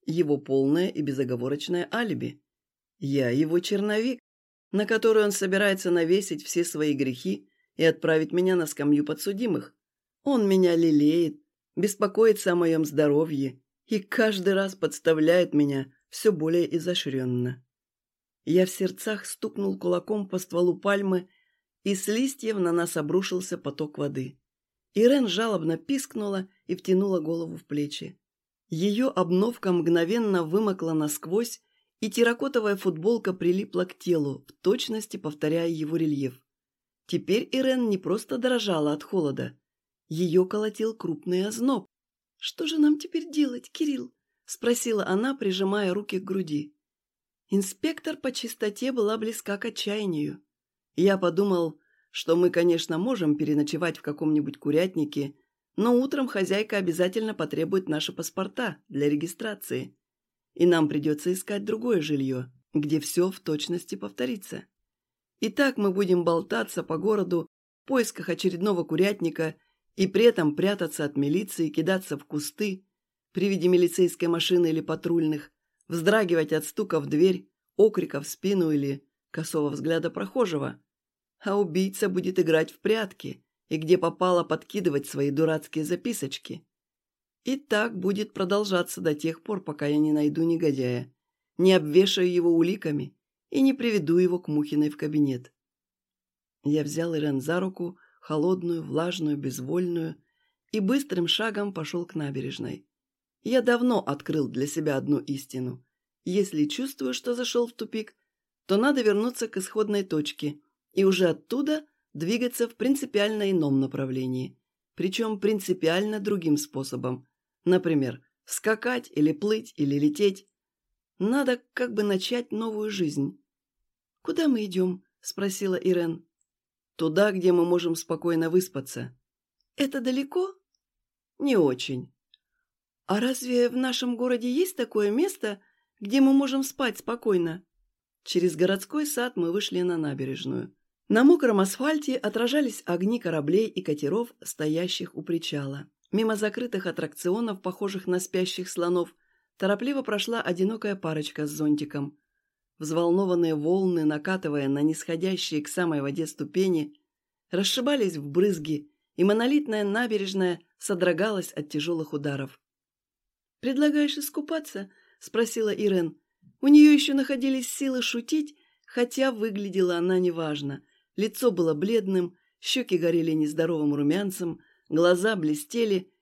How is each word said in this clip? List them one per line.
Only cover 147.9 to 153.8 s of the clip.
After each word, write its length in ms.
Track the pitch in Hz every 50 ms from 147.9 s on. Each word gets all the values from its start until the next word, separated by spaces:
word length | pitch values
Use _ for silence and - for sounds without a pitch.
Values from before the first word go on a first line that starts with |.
| 196 185 -
на 120 | 180 180 180
спящих 500 | 185 - - 185 185 180 - - 180 185
слонов, 460 | - 175 170 175 180 175 170 175 - _ _ _ _ _ _ _ _
торопливо 440 | - 202 190 202 202 240 262 285 269
прошла 400 | 269 - 214 202 202 233 233 233
одинокая 540 | - - 180 175 190 202 226 214 - 208 202
парочка 520 | 196 - 160 156 156 151 - - - 151
с 40 | 147
зонтиком. 640 | 147 151 156 151 151 147 151 147 - 143 139 143 - _ _ _ _ _ _ _ _ _ _ _ _ -
Взволнованные 760 | 156 151 160 170 170 170 170 190 196 185 180 175 170 165 160
волны, 480 | 151 147 160 180 190